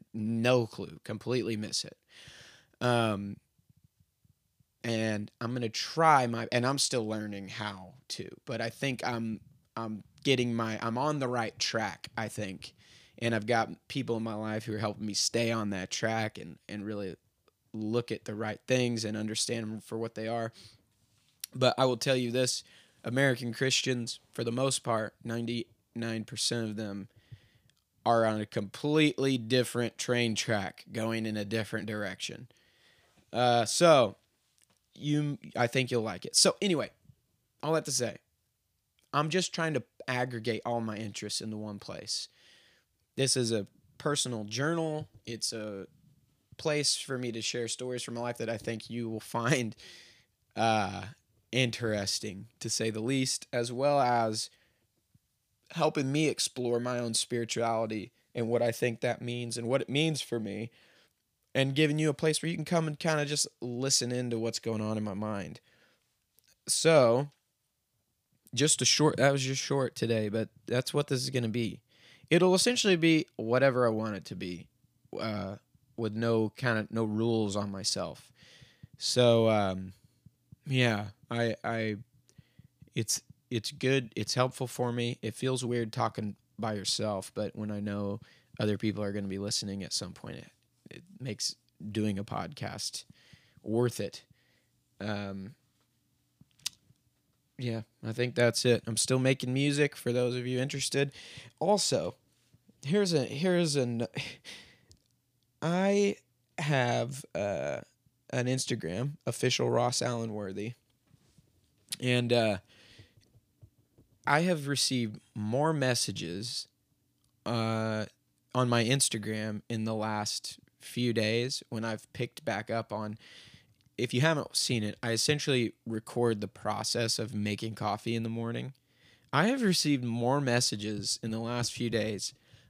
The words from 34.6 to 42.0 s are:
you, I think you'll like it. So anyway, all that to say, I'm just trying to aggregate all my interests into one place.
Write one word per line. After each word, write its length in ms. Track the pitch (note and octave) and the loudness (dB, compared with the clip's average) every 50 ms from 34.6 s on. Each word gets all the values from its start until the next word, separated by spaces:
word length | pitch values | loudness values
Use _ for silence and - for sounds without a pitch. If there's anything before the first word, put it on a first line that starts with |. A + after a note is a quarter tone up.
| _ _ _ _ _ _ _ | _ _ _ _ _ _ _
you, 420 | - - D3 D3 D3+ D3 D3 C#3+ - - A2+ - | -8 -2 0 0 2 0 -2 -4 -6 -10 -8 0
I 120 | - A#2+ | 0 0
think 240 | A#2 - C3+ C3 A#2+ | 2 2 0 0 2
you'll 100 | B2+ A#2 | 0 -2
like 240 | G#2+ A2 F#2 - - | 0 -2 -6 -6 -8
it. 100 | - - | 0 2
So 200 | - - G3 - - | 4 4 4 4 2
anyway, 280 | G3+ G#3 F3 C#3+ A2 - - _ _ - - _ _ _ _ _ _ _ _ _ | 0 0 2 0 0 -4 -8 _ _ -20 -20 _ _ _ _ _ _ _ _ _
all 120 | - D3 D#3+ | -2 0 0
that 120 | D#3 - | 0 0
to 60 | D3+ | 0
say, 260 | C3 B2+ A#2+ G#2+ - - _ _ _ _ _ _ _ _ _ _ _ _ _ _ _ _ _ _ - | -2 -2 -2 -2 -4 -8 _ _ _ _ _ _ _ _ _ _ _ _ _ _ _ _ _ _ 0
I'm 160 | C#3+ D3+ D#3 | 0 0 2
just 240 | D3 F#3 F3 - - | 0 0 0 -2 -2
trying 220 | - E3 D#3+ D3+ | -2 -2 0 0
to 80 | C3 - - _ - - | -2 -4 -6 _ -10 -6
aggregate 540 | - B2+ B2 B2+ B2+ B2 A#2 A2 A#2+ A2 G#2+ - | -4 -2 -2 -2 -2 -4 -4 -2 -2 -2 -2 -2
all 160 | A#2+ A#2+ A#2+ | -2 -2 -2
my 160 | A2+ A2 G#2+ | -2 -4 -6
interests 440 | G#2 A2 G#2+ G#2 - A#2 G#2 - - | -8 -8 -8 -8 -8 -8 -6 -6 -6
into 160 | - A2 G#2+ | -6 -6 -8
one 220 | G#2+ G#2+ G#2+ G#2 G2+ | -8 -8 -10 -10 -10
place. 480 | - - F#2+ - | -12 -12 -12 -10